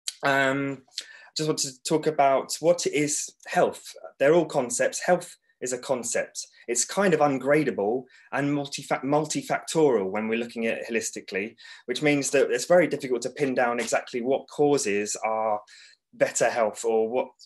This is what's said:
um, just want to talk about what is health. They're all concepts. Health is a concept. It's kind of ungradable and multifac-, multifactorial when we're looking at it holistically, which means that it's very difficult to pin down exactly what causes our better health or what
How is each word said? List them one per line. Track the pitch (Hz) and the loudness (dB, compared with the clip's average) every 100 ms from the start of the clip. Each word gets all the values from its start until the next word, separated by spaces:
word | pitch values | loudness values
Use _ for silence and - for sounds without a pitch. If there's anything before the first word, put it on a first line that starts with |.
| - - | -12 -4
um, | 143 139 135 135 139 131 - - - - - - | 0 2 2 0 -2 -6 -12 -16 -16 -20 -14 -4
just | 156 | -2
want | 147 | -2
to | 139 131 | -4 -8
talk | - 160 156 | -2 0 0
about | 151 139 135 - - | 2 4 4 0 0
what | 156 175 - | 2 2 2
is | 139 147 - - - - | 0 0 -2 -6 -12 -2
health. | 180 117 - - - - - | 2 2 0 -14 -18 -20 0
They're | 139 | 4
all | 170 151 | 4 4
concepts. | 147 120 - 127 - | 0 -2 0 -2 0
Health | - 175 - - _ _ | 0 0 0 -18 _ _
is | 127 | -6
a | 123 | -6
concept. | - 123 113 101 - - - _ - | -4 -4 -2 -4 -4 -8 -14 _ -4
It's | 120 | -2
kind | - 190 202 | -2 0 2
of | 151 | 4
ungradable | 147 135 127 151 131 101 101 127 - _ _ | 2 2 2 2 2 0 0 -2 -6 _ _
and | 131 143 | -4 -2
multifac-, | 143 143 - - 151 135 | -2 -4 -10 -4 -4 0
multifactorial | 147 151 147 - 135 - 165 147 113 95 | 0 0 -4 -4 -4 -2 2 4 4 0
when | 104 110 | -2 -2
we're | 113 | -2
looking | 117 117 113 | -4 -4 -4
at | - | -4
it | - | -4
holistically, | 113 - 107 - 98 110 - - - - | -4 -4 -8 -8 -6 -6 -10 -20 -16 -8
which | 123 | -2
means | 147 147 135 | 2 2 2
that | 139 117 | 2 2
it's | 120 - | 0 4
very | 180 147 | 4 4
difficult | 135 131 120 | 0 -4 -4
to | 127 | -4
pin | - 139 127 | -4 -2 0
down | 120 120 | 0 -2
exactly | 113 131 - 123 | -2 -2 -2 -6
what | 120 123 - | -2 -2 -2
causes | - 147 139 107 101 104 - 104 | 0 2 4 2 -2 -2 -4 -2
our | 110 110 104 - - - _ _ | -2 0 -2 -6 -20 -20 _ _
better | 117 135 - 120 | -2 -2 2 0
health | 127 107 - | 2 0 0
or | 117 113 110 | 0 2 2
what | 123 127 - | -2 -4 -8